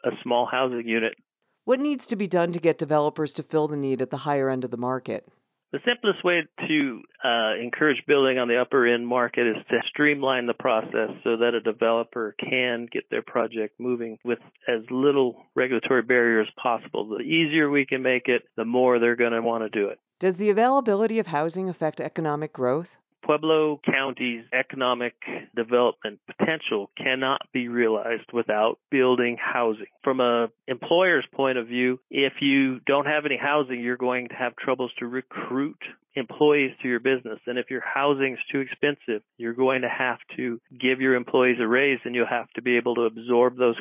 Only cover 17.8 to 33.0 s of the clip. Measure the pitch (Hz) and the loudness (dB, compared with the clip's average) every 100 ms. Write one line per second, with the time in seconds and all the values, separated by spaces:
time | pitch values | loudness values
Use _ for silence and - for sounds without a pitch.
17.8 | 131 135 131 127 127 120 - - 113 123 | 0 0 0 0 2 0 -2 -6 -2 2
18.8 | 127 123 120 117 120 113 117 117 110 110 | 4 4 4 2 2 0 0 -2 -2 -2
19.8 | 101 - _ - 185 180 208 202 240 269 | -2 -4 _ -4 -2 0 2 4 4 4
20.8 | 240 196 220 220 190 151 160 170 190 165 | 2 2 2 0 -2 0 -2 -2 -6 -2
21.8 | 156 - 147 - 160 147 151 - 123 139 | -4 -4 -8 -4 -2 -2 -4 -2 0 0
22.8 | 175 _ _ _ - 151 156 156 156 147 | -4 _ _ _ 0 0 4 4 2 0
23.8 | - 139 135 123 127 117 117 127 131 135 | 0 0 0 -4 -4 -6 -4 -4 -4 -2
24.8 | 127 120 120 - - - - - 113 120 | 0 0 -2 -8 -12 -12 -10 -6 0 4
25.8 | 120 - 110 104 - - - 160 - 104 | 4 0 -8 -12 -14 -4 -2 -2 -2 -4
26.8 | 101 - 143 131 131 135 - 131 120 120 | -6 -6 -4 -2 0 -2 -4 -6 -4 0
27.8 | 113 110 113 113 - 120 113 107 110 - | 2 2 -2 -6 -4 -4 0 2 2 0
28.8 | - 139 127 127 120 117 - 127 120 110 | -2 2 4 4 2 -2 -4 -2 -2 -2
29.8 | 104 _ - 131 123 120 113 _ - 127 | -8 _ -2 2 2 2 0 _ -8 -6
30.8 | - 170 185 160 - - 135 127 117 123 | 0 4 4 2 0 -2 0 0 -2 0
31.8 | 127 127 - 135 139 - 143 139 135 127 | 0 0 -4 -2 0 0 2 4 2 -2
32.8 | - 139 | 0 0